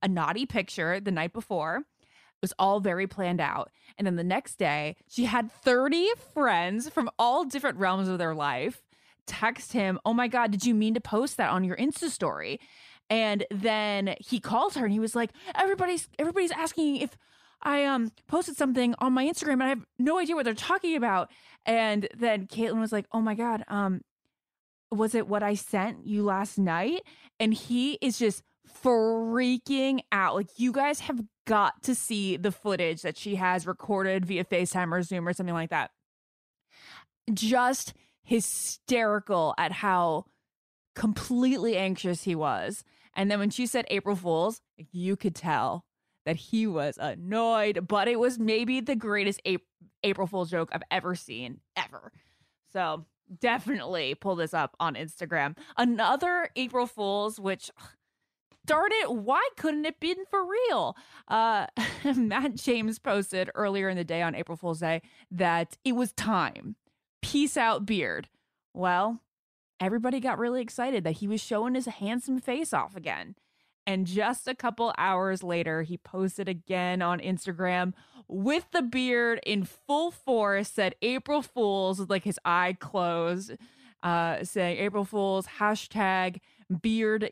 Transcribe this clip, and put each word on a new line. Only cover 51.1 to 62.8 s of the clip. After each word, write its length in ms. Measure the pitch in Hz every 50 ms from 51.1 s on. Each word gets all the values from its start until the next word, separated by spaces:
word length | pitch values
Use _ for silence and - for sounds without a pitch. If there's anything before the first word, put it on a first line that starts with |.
| 175
seen, 460 | - - - 110 117 127 120 - - _ _ _
ever. 340 | 185 131 - 135 - - - - - _ _ _ _ _ _ _ _ _ _
So 320 | - 190 180 170 175 165 156 - _ _ _ - 185 -
definitely 720 | 247 240 226 - - 240 277 180 123 165 185 165 143 131 160
pull 220 | - - 196 180
this 180 | 170 160 156 180
up 220 | 160 139 - - -
on 140 | 165 165 131
Instagram. 600 | 110 160 156 - - 175 147 170 151 139 143 165 - - - -
Another 720 | 233 247 240 233 208 226 185 269 277 349 359 359 349 330 - -
April 300 | 262 262 233 254 240 240
Fool's, 520 | 233 - 220 202 196 202 208 208 214 214 220
which, 300 | 196 196 185 - - - - - - - - _ _ _ _ _ _ _ _ _ _ _ _ _ -
darn 240 | - 302 311 381 415
it, 180 | 440 440 359 -
why 340 | 247 220 196 247 277 359 494 539 -
couldn't 280 | - - 320 302 302 302
it 160 | 320 320 -
been 240 | 311 339 359 381 381 -
for 140 | 403 392 359
real? 500 | 359 403 466 508 466 285 208 156 - - - - - - - - -
Uh, 380 | 208 220 226 226 220 202 160 - - 233 220
<laughs> 280 | - - - - 285 254
Matt 380 | 254 233 214 214 254 269 285 214
James 420 | 247 - 269 240 226